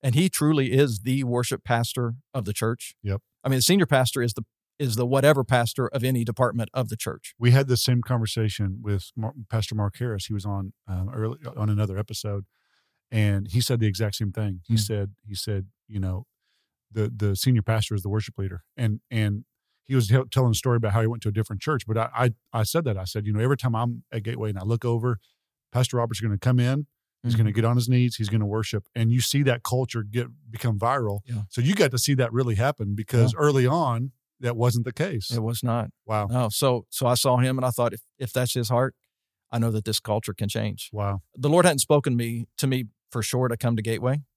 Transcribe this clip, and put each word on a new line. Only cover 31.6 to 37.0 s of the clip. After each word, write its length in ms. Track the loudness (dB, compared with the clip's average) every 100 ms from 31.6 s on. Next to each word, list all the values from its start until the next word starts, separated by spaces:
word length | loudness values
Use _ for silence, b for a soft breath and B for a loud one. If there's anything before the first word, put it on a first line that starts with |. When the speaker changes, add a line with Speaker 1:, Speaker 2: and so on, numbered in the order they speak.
Speaker 2:
you 120 | 0
got 160 | 4 2
to 60 | 2
see 140 | 0
that 160 | 2 2
really 220 | 0 0 2
happen 380 | 0 -2 -4
because 380 | -4 0 4 4
Speaker 1:
Yeah. 60 | 6
Speaker 2:
early 260 | 4 4 4
on, 460 | 2 0 -2 -4 _ _ _
that 140 | -6 2
wasn't 280 | 2 2
the 80 | -2
case. 380 | -2 -2 -2 -4
Speaker 1:
It 120 | -4
was 200 | -2 -2
not. 280 | -2 -2 -4 _ -4
Speaker 2:
Wow. 200 | -2 0
Speaker 1:
No. 220 | 0 0
So, 360 | 0 0 0 -4
so 160 | -2